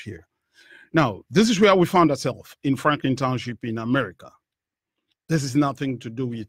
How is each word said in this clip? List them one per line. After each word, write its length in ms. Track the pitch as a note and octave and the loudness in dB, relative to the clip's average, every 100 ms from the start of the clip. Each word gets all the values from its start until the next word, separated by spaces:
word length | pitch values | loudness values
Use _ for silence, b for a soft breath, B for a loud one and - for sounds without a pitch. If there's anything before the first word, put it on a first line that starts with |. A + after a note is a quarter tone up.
here. 200 | - D2+ _ _ _ b b b b | -16 -16 _ _ _ b b b b
Now, 300 | E3+ C3+ G2 - | 0 0 -2 -2
this 220 | C3+ A3 | 2 2
is 80 | G3 | 4
where 160 | G#3 | 4
we 120 | F#3+ E3+ | 6 4
found 240 | F#3+ D#3+ | 4 4
ourselves, 440 | C#3 C#3 A2 - - | 2 -4 -8 -14 -8
in 140 | D3 C3 | -4 0
Franklin 400 | D3+ D3 C3+ B2+ | 0 0 0 -2
Township 480 | C3+ B2+ B2 A2+ | -2 -2 -6 -10
in 140 | A#2+ A2 | -8 -8
America. 520 | A2+ C3+ G#2+ - - _ _ _ _ _ _ _ _ _ - | -2 -2 -2 -8 -20 _ _ _ _ _ _ _ _ _ -4
This 140 | D#3+ | -2
is 140 | C#3 C3 | 0 0
nothing 420 | C#3+ C3 C#3 B2 | 0 -2 -6 -6
to 120 | B2 | -8
do 180 | A2+ B2+ | -8 -8
with 180 | A#2 | -8